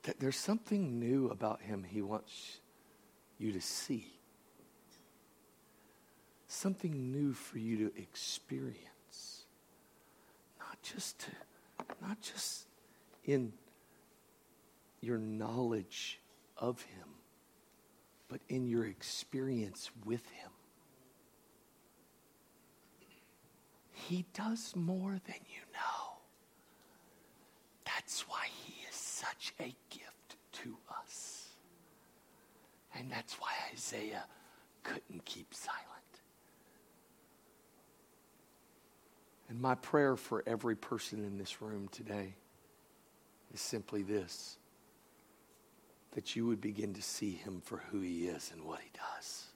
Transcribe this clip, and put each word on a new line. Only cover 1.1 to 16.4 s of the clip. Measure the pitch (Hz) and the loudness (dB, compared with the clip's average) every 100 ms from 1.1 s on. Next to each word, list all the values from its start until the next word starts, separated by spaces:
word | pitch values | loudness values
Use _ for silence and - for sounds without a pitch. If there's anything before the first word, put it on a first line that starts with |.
| 135 127 | 6 6
about | 101 110 107 | 4 2 2
him | 101 101 | 0 -2
he | 92 104 | 0 0
wants | 98 107 - - - - - - - - - - - - | 2 0 -2 -12 -12 -14 -18 -20 -20 -20 -20 -20 -20 -2
you | 107 | 0
to | 95 | 0
see. | - - - 123 - - - - - - - - - - - - - - - - - - - - - - - - - | 0 -2 0 -2 -2 -18 -20 -20 -20 -20 -20 -20 -20 -20 -20 -20 -20 -20 -20 -20 -20 -20 -20 -20 -20 -20 -20 -20 -10
Something | - 196 190 180 143 127 | 0 2 4 2 2 2
new | 135 143 | 4 4
for | 123 - 117 | 4 -4 -2
you | 110 110 107 | 2 4 4
to | - | 2
experience. | 95 - - - - 135 131 117 - - - - - - - - - - - - - - - - - - | -10 -6 -4 -4 -4 -4 -2 -6 -14 -20 -18 -14 -12 -14 -16 -20 -20 -20 -20 -20 -20 -20 -20 -20 -20 -14
Not | - - | -12 -10
just | - - - - | -8 -4 -6 -6
to, | - - - - - - - - | -10 -10 -16 -20 -20 -10 -8 -6
not | - 214 | -4 -4
just | - - - - - - - - - - - | -6 -4 -4 -4 -10 -20 -20 -20 -20 -6 4
in | 139 120 - - - - - - - - - - - - - - - | 4 4 -4 -20 -20 -20 -20 -20 -20 -20 -20 -20 -20 -20 -20 -20 -6
your | 113 117 | 0 2
knowledge | 110 107 110 120 120 110 90 - - - - - | 2 0 0 2 4 2 0 -4 -6 -6 -12 -20